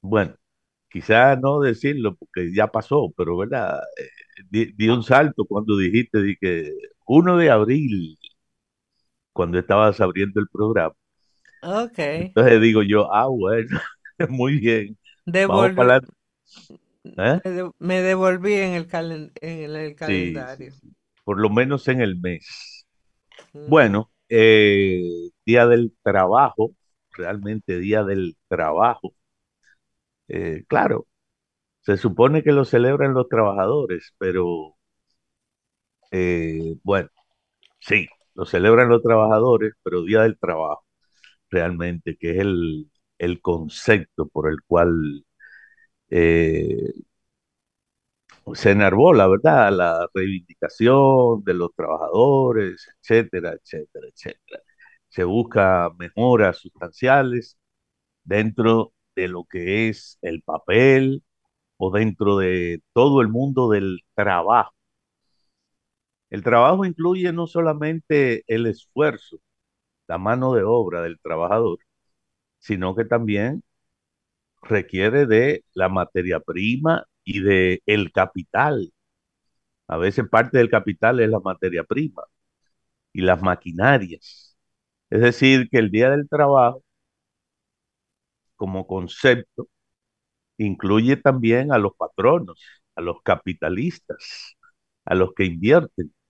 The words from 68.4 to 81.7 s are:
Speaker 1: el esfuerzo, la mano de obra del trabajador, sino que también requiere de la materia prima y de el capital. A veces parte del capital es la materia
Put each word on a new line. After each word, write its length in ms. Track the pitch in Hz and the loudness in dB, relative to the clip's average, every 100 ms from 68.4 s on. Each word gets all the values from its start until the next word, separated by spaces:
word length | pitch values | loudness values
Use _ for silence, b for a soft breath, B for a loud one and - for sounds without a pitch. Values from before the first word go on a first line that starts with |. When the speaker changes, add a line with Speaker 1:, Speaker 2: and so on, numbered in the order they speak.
| - | -4
Speaker 1:
el 180 | 113 117 | -4 -2
esfuerzo, 720 | 104 _ - 151 - _ 82 _ _ _ _ _ _ _ | -6 _ -2 -2 -2 _ -20 _ _ _ _ _ _ _
la 100 | 85 | -6
mano 360 | 98 123 127 | -4 -2 0
de 100 | 123 | 0
obra 380 | 98 120 98 87 | 0 0 -2 -6
del 180 | 85 82 | -8 -10
trabajador, 600 | 82 80 87 104 117 82 _ _ _ _ _ _ _ _ | -8 -6 -2 0 -2 -4 _ _ _ _ _ _ _ _
sino 340 | - 101 92 98 | -8 -4 -4 -4
que 80 | 113 | -2
también 580 | 117 113 101 110 151 - _ _ _ _ _ _ _ _ _ | -2 -2 -4 -4 -6 -14 _ _ _ _ _ _ _ _ _
requiere 640 | - 104 90 92 101 131 139 | -4 -4 -4 -2 0 0 2
de 380 | 110 127 - _ | 4 2 -2 _
la 140 | - 95 | -4 -2
materia 520 | 95 87 92 90 85 | -2 -4 -4 -4 -4
prima 640 | - 85 104 127 156 165 - _ | -6 -6 -4 -2 -2 -2 -4 _
y 160 | - 98 | -10 -4
de 420 | 98 95 92 90 - | 2 4 2 0 -2
el 260 | 104 90 | -2 0
capital. 800 | - 95 - 85 98 143 135 87 _ _ _ _ _ _ _ _ _ _ | -2 -2 -4 -6 -2 -2 -2 -8 _ _ _ _ _ _ _ _ _ _
A 80 | 80 | -4
veces 300 | 90 104 113 | -2 -2 0
parte 280 | 113 123 135 | 0 2 2
del 120 | 117 | 2
capital 500 | 113 104 92 110 123 | 2 -2 -2 0 2
es 80 | 110 | 0
la 100 | 110 | 0
materia 440 | 95 92 95 | -4 -6 -6